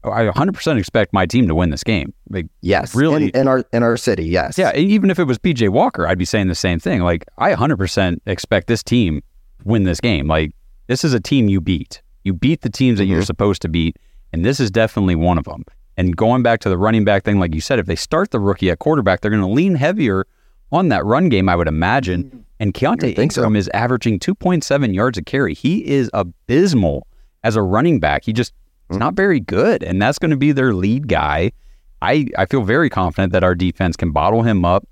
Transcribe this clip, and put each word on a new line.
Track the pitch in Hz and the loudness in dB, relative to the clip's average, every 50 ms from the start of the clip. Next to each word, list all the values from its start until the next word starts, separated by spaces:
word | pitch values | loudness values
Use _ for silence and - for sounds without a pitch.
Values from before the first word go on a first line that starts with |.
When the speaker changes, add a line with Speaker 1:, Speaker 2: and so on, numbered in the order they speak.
| - | -6
Speaker 1:
"Oh, | - | -4
I | 101 113 | -2 0
a | 113 104 | 0 0
hundred | 90 - - 190 - | 0 0 -2 -2 -2
percent | - - 165 151 113 | -2 -2 0 0 0
expect | 90 - - 113 104 - | -2 0 0 0 0 2
my | - 98 92 | 0 0 0
team | 82 - 123 123 87 | 2 2 2 2 4
to | 80 | 2
win | 80 90 82 | 2 2 0
this | 73 - - | -2 -4 -2
game." | - 113 87 69 - - _ _ - | -2 -2 -2 -2 -6 -12 _ _ -10
Like, | 101 95 82 - _ _ | -8 -8 -8 -10 _ _
Speaker 2:
Yes. | - 87 98 92 - 120 - | -2 0 0 0 0 -2 0
Speaker 1:
really? | 120 143 160 147 156 151 - - | 0 2 2 2 2 0 0 0
Speaker 2:
In, | 127 | 0
in | 135 135 | 2 2
our, | 131 131 - _ - | 2 0 0 _ 0
in | 117 | 0
our | 120 117 113 | 2 2 0
city, | 110 - 127 104 87 82 | 0 0 -2 -2 0 -2
yes. | 80 87 90 71 - - | 0 0 0 -2 -2 -2
Speaker 1:
Yeah, | - 190 127 - | 0 0 0 2
e-, | 139 | 2
even | 165 196 208 214 190 190 | 2 2 2 4 2 2
if | 180 185 | 2 2
it | 175 | 0
was | 131 123 104 | 0 0 0
P | - 185 | 0 -2
J | 156 120 113 98 | 0 2 0 2
Walker, | 92 131 214 262 - - 85 80 | 2 2 2 0 0 -2 -2 0
I'd | 95 90 | 0 -2
be | 90 | -2
saying | - - 107 98 92 | -2 0 0 0 0
the | 85 | -2
same | - - 95 87 80 | -2 -2 -2 -2 -2
thing. | - - 170 101 | -2 -2 -2 0
Like, | 87 87 87 82 - - _ - | 0 0 0 -2 -4 -12 _ -2
I | 120 190 | 0 0
a | - | 2
hundred | - 120 143 147 | 0 0 0 0
percent | 92 98 90 - - 95 90 85 - _ | 0 -2 -2 0 0 0 0 -2 -4 _
expect | - 95 - - - 113 95 - - | -8 -6 -6 -2 -2 -2 -2 0 0
this | 95 - | -4 -4
team | - - 120 123 110 85 78 71 - _ _ - _ - - - - | -2 0 0 2 2 2 -2 -4 -8 _ _ -20 _ -20 -20 -12 -2
win | 127 117 107 98 | 0 2 2 2
this | 92 82 - | 0 0 0
game. | - 120 101 73 69 76 | 0 -2 0 0 0 0
Like, | 78 80 80 73 - - - - - - - | 0 0 0 -2 -6 -14 -20 -20 -20 -20 -6
this | - 123 - - | -6 -4 -2 0
is | 156 | 0
a | 127 110 | 0 0
team | - - 143 135 113 101 | 0 0 0 2 2 2
you | 98 95 | 2 0
beat. | 78 - 92 78 - _ - - _ _ - _ _ | 0 0 -2 -2 -4 _ -16 -20 _ _ -20 _ _
You | 98 | -6
beat | 95 87 - 170 170 - | -4 -2 0 0 0 0
the | - 123 | -4 -8
teams | 101 - 131 127 117 101 | -2 0 0 2 2 2
that | 101 | 2
you're | 95 95 82 | 2 2 0
Speaker 2:
Mm-hmm. | 95 | 0
Speaker 1:
supposed | - 82 - 101 101 95 - | -2 -2 0 0 0 0 -2
to | - 82 | -4 -4
beat, | 80 85 80 85 - - _ - _ - - - | -2 0 0 -2 -4 -6 _ -20 _ -20 -20 -8
and | - 123 85 | -6 -2 -2
this | 117 139 139 | -2 0 0
is | 131 104 | -2 0
definitely | 92 113 113 110 - 107 101 92 87 | 2 0 0 0 0 0 0 0 0
one | 78 82 87 90 80 | 2 2 2 2 0
of | 67 | -2
'em. | - 73 - 82 - - - - _ _ | -6 -12 -16 -16 -20 -20 -20 -20 _ _
And | - 90 90 85 | -2 -2 -2 0
going | - 110 113 123 127 | 0 2 2 2 2
back | 120 117 117 113 | 2 2 0 0
to | - 107 | 0 -2
the | 92 87 | 0 2
running | 98 110 113 110 104 | 2 2 2 2 4
back | 104 101 98 - | 4 2 2 2
thing, | 107 104 98 | 0 0 2
like | 90 85 80 | 0 0 -2
you | 78 | -6
said, | - - 143 117 | -2 -2 -2 -2
if | 87 | 0
they | - 85 | -2 -4
start | - - - 156 160 196 - | -6 -4 -2 -2 -2 -2 0
the | - 117 | -2 0
rookie | 101 101 95 - 98 90 | 0 0 0 2 0 0
at | 85 - | 0 0
quarterback, | - 147 156 147 107 98 92 87 | 0 0 0 2 2 2 0 0
they're | - 104 | 0 0
gonna | 107 107 98 92 | 0 0 0 2
lean | 104 139 175 196 180 | 0 0 2 2 0
heavier | 139 139 156 196 214 160 110 95 95 95 _ _ _ _ _ _ _ _ - | 0 0 -2 0 0 0 0 0 0 -2 _ _ _ _ _ _ _ _ -4
on | 139 170 190 160 | -2 0 2 2
that | 113 87 76 | 0 0 0
run | 104 117 147 185 175 | 0 2 2 2 2
game, | 120 95 92 95 | 2 2 2 2
I | 87 | 2
would | 85 85 80 | 2 0 0
imagine. | 76 78 85 92 117 139 131 90 90 - - | 0 0 0 0 0 0 0 -2 -4 -4 -4
Speaker 2:
Mm-hmm. | - - - - _ - - | -8 -12 -20 -20 _ -10 -6
Speaker 1:
And | 113 104 - | -4 -4 -2
Keontae | - 127 147 226 - - 123 | -2 -2 -2 0 0 -2 -2
Speaker 2:
I | 87 | 0
think | - 117 165 | 0 0 0
so. | - - | 0 0
Speaker 1:
Ingram | 120 110 107 | 0 0 0
is | 104 95 - - | 0 0 -2 -2
averaging | 110 117 120 127 117 - 117 107 90 | -2 -2 0 -2 0 0 -2 -2 0
two | - - 196 | -2 -4 -6
point | _ - 180 185 160 - | _ -2 0 0 0 0
seven | - 143 143 143 113 92 | 0 0 0 0 0 0
yards | 92 110 131 117 98 | 0 0 -2 -2 -4
a | |
carry. | 78 - - 135 135 92 73 | -8 -4 -2 -2 -2 -2 -4
He | - - 131 180 214 - | -2 -2 -2 -2 -2 -2
is | 139 139 139 123 110 - | 0 0 0 0 0 -2
abysmal | 101 95 87 - _ _ - 120 151 190 196 160 120 92 80 71 67 - - _ - - _ _ _ - | -4 -4 -4 -8 _ _ 0 2 2 4 4 2 2 2 2 0 -4 -8 -12 _ -20 -20 _ _ _ -4
as | 113 107 | -2 0
a | 110 | 0
running | 101 92 95 110 139 175 160 110 | 0 0 0 2 2 2 2 2
back. | 76 73 73 69 - | 0 0 -2 -2 -2
He | - | -4
just, | 110 117 123 - - _ _ _ _ _ _ - | -2 -2 -4 -4 -6 _ _ _ _ _ _ -10
he's | 90 | -6
Speaker 2:
Mm-hmm. | 98 | -4
Speaker 1:
not | 117 - 185 | -4 -4 -2
very | - 190 202 175 135 | 0 0 2 0 0
good, | 92 - 104 95 143 220 214 - | -2 -2 0 0 2 2 0 0
and | - 80 90 95 | -2 -4 -2 0
that's | 101 123 143 - | 0 0 0 0
gonna | - 160 151 | 0 -2 0
be | 131 139 147 | 2 2 2
their | 147 135 131 131 107 | 2 2 2 2 2
lead | 90 90 104 113 139 147 120 | 0 0 0 0 -2 -2 -2
guy. | 90 78 78 76 73 80 87 104 - - _ - - _ _ - - - | -2 0 0 0 0 0 -2 -2 -4 -8 _ -20 -20 _ _ -20 -12 -6
I, | - 95 131 156 143 - - - | -2 0 0 0 0 -2 -2 -4
I | 95 | -2
feel | - - 135 | 0 0 -2
very | 107 92 117 151 170 135 | 0 2 2 2 0 0
confident | - 101 92 87 87 - 95 90 | 0 -2 -2 -2 0 -2 -2 0
that | 87 92 92 | 2 2 2
our | 90 90 | 2 2
defense | 85 92 90 - - 95 87 82 | 2 0 -2 0 0 -2 -2 -2
can | - - 85 | -2 -4 -2
bottle | 73 71 76 95 107 117 | 0 0 0 2 2 2
him | 113 117 107 95 87 | 2 2 2 2 2
up. | 87 90 101 - - | 2 2 0 0 -4